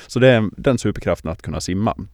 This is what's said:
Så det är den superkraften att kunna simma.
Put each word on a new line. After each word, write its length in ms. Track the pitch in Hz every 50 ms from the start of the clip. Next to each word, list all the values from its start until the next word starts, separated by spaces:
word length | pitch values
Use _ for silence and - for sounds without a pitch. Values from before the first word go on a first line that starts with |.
| -
Så 120 | - - 120
det 80 | 127 131
är 200 | 123 113 107 98 -
den 200 | - 85 143 123
superkraften 540 | 117 - 107 98 - - 98 87 - - 80
att 100 | 80 -
kunna 200 | - - - 80
simma. 340 | - - 90 95 107 110 - - 98 -